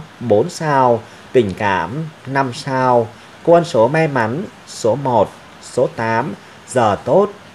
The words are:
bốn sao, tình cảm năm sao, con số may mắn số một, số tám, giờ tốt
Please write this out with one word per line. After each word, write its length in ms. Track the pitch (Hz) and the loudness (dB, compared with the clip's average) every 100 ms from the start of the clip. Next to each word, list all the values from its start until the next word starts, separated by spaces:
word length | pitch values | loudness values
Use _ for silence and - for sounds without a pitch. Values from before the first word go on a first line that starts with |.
| 156 - | -8 -10
bốn 300 | 120 107 156 | 0 2 0
sao, 520 | - 160 139 127 117 - - - | -4 0 2 4 2 -2 -20 -2
tình 220 | 131 107 90 | 0 0 0
cảm 320 | 104 92 82 139 160 - 127 | -2 -2 -4 -8 -10 -14 -6
năm 260 | 135 135 | -4 -4
sao, 540 | 120 - 131 127 123 113 - - - | -6 -6 -2 2 2 0 -6 -20 -6
con 200 | - 170 | 2 2
số 240 | 160 117 117 | 2 2 2
may 200 | 156 160 | 2 0
mắn 360 | 135 110 135 208 - - | 0 -2 -4 -10 -14 -20
số 300 | - 110 120 | -4 -2 -2
một, 360 | 135 117 95 - - - | 0 0 0 -2 -20 -20
số 260 | - - 151 - | -8 -2 -2 -2
tám, 380 | 113 113 143 - - - - | -2 -2 -2 -8 -16 -20 -6
giờ 280 | 123 113 95 | 0 2 0
tốt 240 | - 160 202 - - | 0 2 0 -4 -20